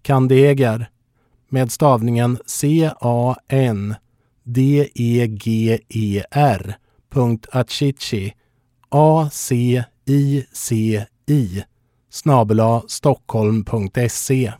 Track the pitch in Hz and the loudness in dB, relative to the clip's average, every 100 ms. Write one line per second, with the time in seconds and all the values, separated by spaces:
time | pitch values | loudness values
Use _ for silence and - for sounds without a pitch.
0 | - 135 131 131 143 139 123 113 117 _ | 0 2 4 6 6 4 0 -2 -8 _
1 | _ _ _ _ _ 131 123 - 147 123 | _ _ _ _ _ -4 -2 0 2 2
2 | 117 120 120 123 - - 143 160 156 - | 2 0 0 -2 -8 -4 0 2 0 -2
3 | 123 120 123 127 - 135 127 104 101 107 | -2 0 -2 -4 -2 0 0 -2 -4 -8
4 | _ _ _ _ - 120 135 143 143 - | _ _ _ _ -6 0 2 2 0 -2
5 | 117 120 117 104 113 110 113 110 - 113 | 0 0 0 -4 -4 0 0 -2 -4 -6
6 | 104 101 - 143 143 95 95 - _ _ | -2 -4 -4 0 2 0 -6 -14 _ _
7 | _ 139 120 113 - 127 120 - 143 135 | _ -2 0 -2 -4 -4 -4 -2 -4 -4
8 | - 110 95 - _ _ _ _ _ 143 | -6 -6 -6 -12 _ _ _ _ _ 2
9 | 156 160 151 - - 123 123 123 120 _ | 4 4 0 -6 -4 0 2 0 -2 _
10 | - 143 139 139 - - - 110 110 107 | -2 0 2 -2 -6 -10 -4 -2 0 -2
11 | 107 _ - 147 104 95 - _ _ _ | -6 _ -2 0 0 -6 -12 _ _ _
12 | _ - 151 131 107 110 110 117 - - | _ -6 2 2 4 2 2 0 -4 -2
13 | 147 131 - 113 107 110 101 113 98 - | 0 -2 -2 -2 0 0 -2 -4 -4 -2
14 | 120 - - 131 117 | -2 -2 -2 -2 -2